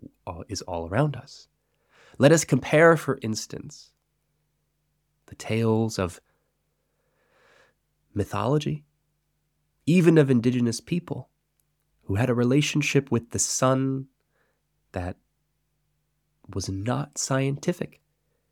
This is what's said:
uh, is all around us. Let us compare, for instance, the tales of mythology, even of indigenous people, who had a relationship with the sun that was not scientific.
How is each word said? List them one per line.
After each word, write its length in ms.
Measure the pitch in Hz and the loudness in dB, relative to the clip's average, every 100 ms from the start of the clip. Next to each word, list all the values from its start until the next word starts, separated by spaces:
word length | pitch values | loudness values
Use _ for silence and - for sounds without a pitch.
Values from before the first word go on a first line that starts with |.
| - _ - | -18 _ -14
uh, 180 | 82 - | -14 -12
is 120 | 95 | -12
all 240 | - 85 82 | -8 -8 -4
around 280 | 110 151 117 | 0 0 -4
us. 320 | - - - _ _ _ _ _ - - | -16 -20 -20 _ _ _ _ _ -20 2
Let 140 | 139 | 4
us 120 | 160 | 6
compare, 540 | - 131 - 151 165 156 | 4 -2 2 6 6 6
for 220 | - - | 0 -4
instance, 680 | 110 110 - - 147 - - _ _ _ _ _ _ _ _ _ _ _ _ _ _ | -4 -8 -10 -12 -14 -20 -20 _ _ _ _ _ _ _ _ _ _ _ _ _ _
the 80 | - | -18
tales 640 | - 113 113 110 110 - | -4 0 2 2 0 -2
of 200 | 90 - _ _ _ _ _ _ _ _ _ _ _ _ _ _ _ _ _ _ _ | -4 -6 _ _ _ _ _ _ _ _ _ _ _ _ _ _ _ _ _ _ _
mythology, 720 | 101 98 101 113 147 147 151 _ _ _ _ _ _ _ _ _ _ - | -6 -4 -2 0 -2 -2 -8 _ _ _ _ _ _ _ _ _ _ 2
even 320 | 180 170 160 | 4 6 6
of 140 | 139 | 4
indigenous 500 | 120 123 123 120 110 | 4 2 0 -2 -4
people, 480 | - 170 175 131 - _ _ _ _ _ _ _ - | -6 -8 -6 -12 -12 _ _ _ _ _ _ _ -6
who 100 | 98 | -2
had 140 | 127 | 0
a 60 | 120 | 0
relationship 760 | 123 143 147 151 147 143 139 | 2 2 2 -2 0 0 0
with 180 | 117 - | -4 -2
the 80 | - | -6
sun 680 | - - 131 131 135 135 131 _ _ _ _ _ _ _ _ | -4 0 2 2 -2 -6 -10 _ _ _ _ _ _ _ _
that 240 | 92 90 - _ _ _ _ _ _ _ _ _ _ _ _ - | -10 -10 -12 _ _ _ _ _ _ _ _ _ _ _ _ -10
was 160 | 98 98 | -8 -6
not 480 | 98 113 127 147 - | -6 -4 -4 -6 -8
scientific. 840 | - 135 135 139 - 180 - _ _ _ _ _ _ | -4 -2 -2 -2 -4 -4 -8 _ _ _ _ _ _